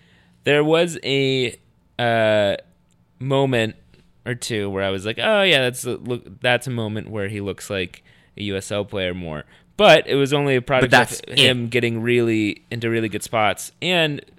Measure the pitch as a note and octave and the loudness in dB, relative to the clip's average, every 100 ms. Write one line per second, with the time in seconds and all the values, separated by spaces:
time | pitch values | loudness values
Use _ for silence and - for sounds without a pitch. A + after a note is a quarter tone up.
0 | _ _ _ _ - D3 D3+ D#3+ F3 D#3 | _ _ _ _ 0 2 4 2 2 -2
1 | - C#3 C3+ C3 A#2+ - _ _ _ - | -2 0 2 0 -2 -6 _ _ _ -4
2 | A#2+ A2+ A2 G#2+ G2+ F2+ - _ _ _ | 0 2 4 4 2 0 -8 _ _ _
3 | _ _ C3 C3+ C3+ B2 A2 - _ - | _ _ 0 2 2 2 0 -4 _ -20
4 | _ _ - A#2+ - A2 G2+ F#2+ G2 F#2+ | _ _ -10 -8 -4 -4 -4 -2 -2 -2
5 | G2+ A#2 G3 G#3+ F#3+ D3 B2 B2+ B2+ A2+ | -6 -4 0 2 4 4 2 -2 -6 -8
6 | A2 A#2+ - G2 B2 A#2+ - A#2+ G#2+ G#2+ | -6 -8 -8 -6 -2 0 -2 -4 -4 -6
7 | - G#2+ G2 G#2+ G2+ F2+ - G2+ F2+ - | -8 -6 -6 -6 -6 -8 -6 -6 -6 -10
8 | _ _ _ - G#2 F#2+ - G#2 G2 G#2 | _ _ _ -10 -6 -6 -4 -6 -4 -4
9 | F#2 F2+ F2 D2+ - - _ - G3+ D#3+ | -4 -6 -8 -10 -12 -20 _ 4 8 8
10 | - C3+ C#3 D3 C#3+ B2+ A#2+ C3 B2+ B2+ | 6 0 2 0 2 0 2 2 4 4
11 | A#2+ - - B2 C3 B2 A#2 A#2+ A#2 A2+ | 2 -4 -6 2 2 2 -2 -2 -2 -2
12 | A#2 A#2+ A#2 A2 G#2 - _ A#2+ A#2 A2+ | 0 2 2 0 -2 -4 _ -8 -4 -2
13 | A2 G2 - A#2 G#2 F#2 - - E3 F3+ | -2 -6 -4 0 0 0 -8 -8 -2 0
14 | D#3+ C#3+ - | 0 -2 -12